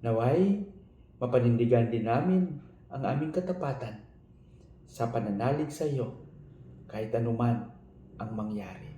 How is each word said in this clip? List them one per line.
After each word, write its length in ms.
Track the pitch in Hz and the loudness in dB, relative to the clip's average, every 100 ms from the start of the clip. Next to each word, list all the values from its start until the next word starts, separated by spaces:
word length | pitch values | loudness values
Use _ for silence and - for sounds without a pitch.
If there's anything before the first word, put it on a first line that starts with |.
| 120 | 0
Naway, 560 | 113 123 156 196 202 - - - - - - | 2 4 4 4 2 -2 -12 -20 -20 -20 -6
mapanindigan 720 | 123 127 120 117 117 120 117 | 2 4 4 4 6 4 4
din 160 | 113 107 | 0 2
namin 560 | 120 165 185 175 147 - - - | 2 4 4 2 -2 -14 -20 -14
ang 160 | 131 | -6
aming 320 | 117 139 151 | -2 -2 -2
katapatan 720 | 165 180 175 143 131 113 107 - - - - - - - - - | -4 -4 -4 -4 -4 -8 -12 -18 -20 -20 -20 -20 -20 -20 -20 -20
sa 240 | - 117 | -4 -2
pananalig 580 | 117 104 101 120 151 147 | -2 -2 0 0 0 -2
sa 80 | - | -2
iyo 320 | 156 135 113 - - - - - - - - | -2 -2 -4 -8 -18 -20 -20 -20 -20 -20 -12
kahit 240 | 107 113 | -8 -2
anuman 560 | 113 117 117 120 120 - - - - - - | 0 0 2 2 2 -2 -16 -20 -20 -20 -10
ang 80 | 107 107 | -8 -6
mangyari. 560 | 107 104 92 92 - | -6 -6 -8 -14 -16